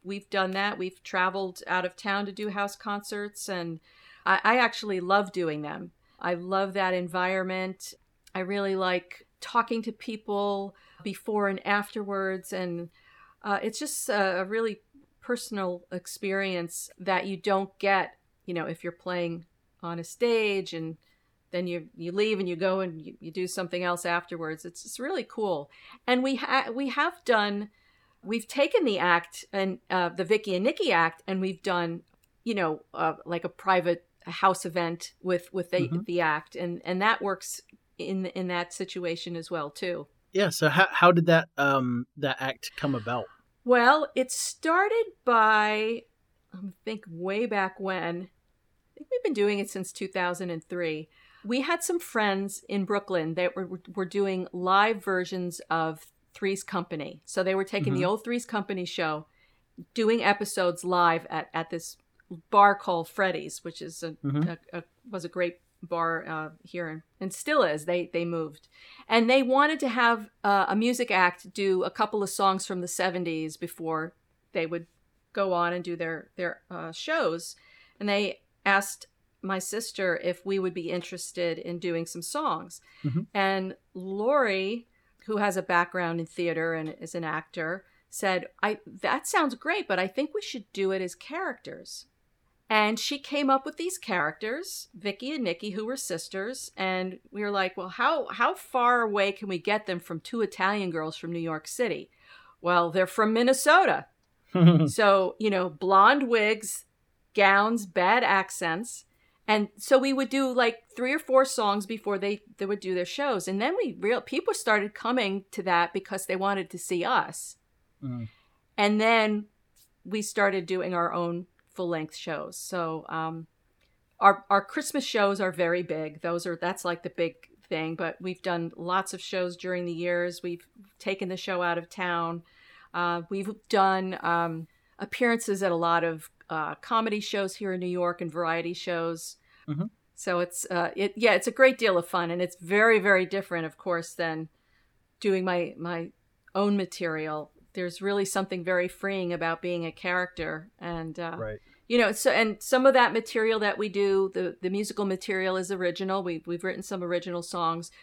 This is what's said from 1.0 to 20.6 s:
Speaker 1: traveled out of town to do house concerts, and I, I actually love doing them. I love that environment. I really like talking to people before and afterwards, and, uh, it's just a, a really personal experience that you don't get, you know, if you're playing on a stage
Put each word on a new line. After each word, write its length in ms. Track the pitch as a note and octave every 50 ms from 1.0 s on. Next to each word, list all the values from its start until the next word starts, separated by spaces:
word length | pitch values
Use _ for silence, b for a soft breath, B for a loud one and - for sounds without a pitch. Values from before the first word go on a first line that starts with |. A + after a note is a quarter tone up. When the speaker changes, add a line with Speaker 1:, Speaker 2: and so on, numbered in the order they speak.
| -
Speaker 1:
traveled 580 | - - F#3 F#3 F#3 F#3 G3 F#3+ F#3 F3 - - -
out 160 | F3+ F#3 F3+
of 100 | F3+ -
town 320 | - - G3+ G3 G3+ G3+
to 60 | G3
do 160 | F#3+ G#3+ G#3+ G#3
house 260 | G3 G#3 G3+ G3+ -
concerts, 760 | - - G#3+ G3+ G#3 G#3 - G#3+ G#3 G3+ G#3 - - - -
and 300 | F#3+ F3+ E3+ E3+ E3 D#3+ b b b b b b b b b
I, 160 | - F#3+ -
I 140 | - G#3+ A#3+ B3+
actually 400 | A#3+ A#3 - - A3 G#3 F#3+ F#3
love 320 | F3 F#3 G3 G#3 G3+ F#3+
doing 320 | - F3+ E3+ D#3 D3+ D3+
them. 300 | D3 D3 D3+ D#3 E3+ F3 _ _ _ _ _ -
I 160 | - F3 F3+
love 380 | E3+ F3+ F#3 G3 F#3+ G3 G3
that 220 | F#3 G3+ F#3+ F#3 F#3
environment. 1000 | F3+ F3+ E3+ F3 F3+ F3+ F#3 F#3+ F#3+ F#3 F#3 F#3 F#3 F#3 F#3+ F#3 - - - - _ _ _ _ _ _ - -
I 60 | F#3+
really 340 | F#3 F3+ G3+ G3+ G3 G3 F#3+
like 520 | F#3+ F#3 F#3 F3+ F3+ - - - - - _ _ -
talking 420 | - - - A#3 A#3 - A#3 A3+
to 100 | G#3+ A3+
people 840 | G#3+ - - B3 A3 G#3+ - - G3+ G3+ G3+ G3+ G3+ G3 G3 G3 - b b b b b b
before 420 | G3+ F#3 - - A#3 G#3 G#3 G3+ G3
and 160 | F#3+ F#3 -
afterwards, 840 | G3+ G3+ G#3 G3+ - - A3 G3+ G3+ G3 G3 F#3+ F#3+ F#3+ F#3 F3+ -
and, 360 | G3 F#3 F3+ F3 E3+ E3+ F3 E3+ b b b b b b b b b b -
uh, 160 | G#3 G3+ -
it's 160 | - A3 A3 -
just 300 | D4+ D4 - - - -
a, 320 | G#3 G#3 G3 F#3+ F3 F#3
a 40 | F#3+
really 360 | F#3+ A3 A3+ A3+ A3 G#3 - _ _ _ - _ _ _ _
personal 640 | - - A#3+ A#3+ - - G#3+ G3+ F#3+ F3+ F3+ F3 - -
experience 1000 | F#3 F3+ - - - - G#3+ F#3+ G3 G3 G3 F#3+ F3+ F3 E3+ E3 - - - - - -
that 280 | F3+ F#3+ F#3 F#3 -
you 100 | G3 F#3+
don't 400 | F3 - G#3 G3 F#3+ G3 G3 _ -
get, 340 | G3+ G3 G3 F#3+ D#3 - - _ _ _ _ _ -
you 80 | F3+ F3
know, 120 | E3+ D#3
if 180 | C#3+ E3 - -
you're 80 | F3
playing 520 | E3+ _ - F#3 F3+ F3 F3 E3+ E3 E3+ E3 _ _ _ _ _ _ -
on 160 | - E3+ E3+ E3+
a 60 | D#3+
stage 680 | - - - A#3+ A#3+ A#3 A3+ G#3+ G#3 G3 F#3+